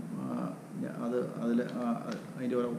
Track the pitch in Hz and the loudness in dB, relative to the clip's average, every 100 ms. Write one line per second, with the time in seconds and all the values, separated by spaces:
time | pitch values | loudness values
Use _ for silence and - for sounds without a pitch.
0 | - 127 127 123 127 - - - - - | 0 -4 -2 0 0 -4 -6 -4 -4 -2
1 | 120 123 - 117 117 117 123 120 120 117 | 0 2 0 0 4 4 2 0 0 0
2 | - 104 - - 123 123 120 | -2 -4 -6 -4 2 2 2